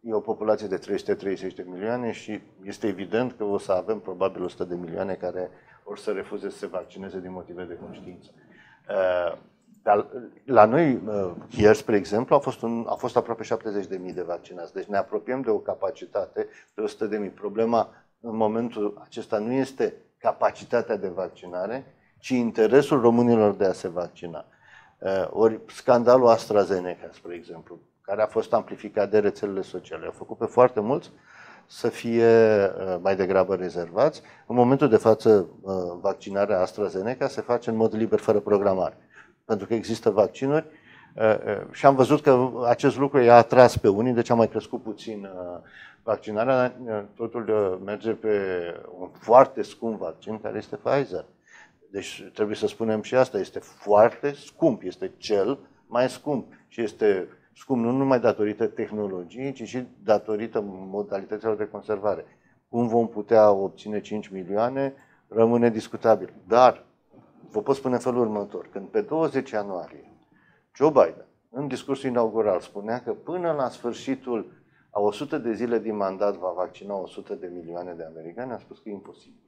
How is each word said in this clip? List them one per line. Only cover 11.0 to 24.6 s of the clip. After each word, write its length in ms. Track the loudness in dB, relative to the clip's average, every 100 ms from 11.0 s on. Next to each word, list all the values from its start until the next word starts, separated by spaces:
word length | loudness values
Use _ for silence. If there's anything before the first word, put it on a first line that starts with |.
| -4
uh, 240 | -4 -6 -8 -14 4
ieri, 200 | 6 6
spre 200 | 4 0
exemplu, 380 | 0 -4 2
a 40 | 2
fost 240 | 2 -6
un, 240 | -6 -6 -6
a 60 |
fost 220 | -6 -2 -2
aproape 260 | -2 -8
șaptezeci 440 | -6 -6 -4 -6 -6
de 100 | -10
mii 160 | -10
de 100 | -10
vaccinați. 500 | -8 -8 -10 -16 -12
Deci 120 | -12
ne 120 | -6 -4
apropiem 440 | -4 -6 -6 -6
de 100 | -2
o 80 | -2
capacitate 880 | -2 -6 -6 -8 -8 -8 -6 -6 -8 -10 _
de 60 | -8
o 60 | -8
sută 200 | -6 -6
de 100 | -4
mii. 140 | -8
Problema 580 | -10 -10 -2 0 0 -2 _ _ _
în 160 | -10 -2
momentul 640 | 0 0 -4 -4 -6 -6
acesta 340 | -16 -16 -6 -4
nu 140 | -2
este 420 | -2 -4 -2 -4 -4 _ _
capacitatea 800 | -4 0 -2 -2 -4 -4 -2 -4
de 120 | -4
vaccinare, 840 | -6 -8 -10 -12 -8 -6 -8 -12 _ _ _
ci 100 | -4
interesul 720 | 0 0 2 6 6 6 4
românilor 540 | 6 6 4 6 4
de 100 | 4
a 80 | 0
se 160 | 0 -6
vaccina. 560 | -6 -8 -10 -14 -14 -16 _